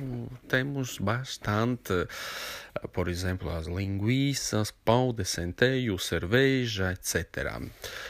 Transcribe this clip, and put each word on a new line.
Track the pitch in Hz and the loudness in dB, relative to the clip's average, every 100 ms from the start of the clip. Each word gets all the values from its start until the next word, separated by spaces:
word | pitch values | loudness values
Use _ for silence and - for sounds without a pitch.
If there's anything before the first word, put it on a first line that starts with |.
| 131 120 117 123 - | -6 -6 -8 -10 0
temos | 131 139 139 123 - | 0 0 -2 -4 -2
bastante. | 98 120 131 - 107 104 120 123 - 90 80 - - - - - - - - | 0 0 -2 -6 0 2 2 0 0 0 0 -6 -10 -8 -10 -10 -8 -8 -6
Por | - 87 | -2 -2
exemplo, | 87 92 92 82 | 0 -2 -2 -2
as | 82 85 | -4 -4
linguiças, | 90 98 98 104 131 139 135 - 107 104 | -4 -2 0 2 2 2 0 0 0 0
pão | - - 120 127 | -2 4 6 4
de | 113 | 0
centeio, | 101 - 87 - 123 131 120 92 | -2 -2 -2 4 4 4 0 0
cerveja, | - 85 87 123 135 131 120 101 92 | 0 0 4 4 6 4 0 0 0
et | 92 | 0
cetera. | - 85 - - 67 57 62 - - - | -2 -2 -2 -4 -4 -4 -8 -10 -12 -10